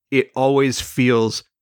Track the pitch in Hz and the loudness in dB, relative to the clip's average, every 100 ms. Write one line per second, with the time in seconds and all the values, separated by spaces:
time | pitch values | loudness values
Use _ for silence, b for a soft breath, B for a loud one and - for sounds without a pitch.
0 | - 135 123 - 131 139 139 117 - - | -4 -2 -2 0 0 2 0 -2 -8 -2
1 | 123 120 113 - - _ | 2 2 0 -4 -14 _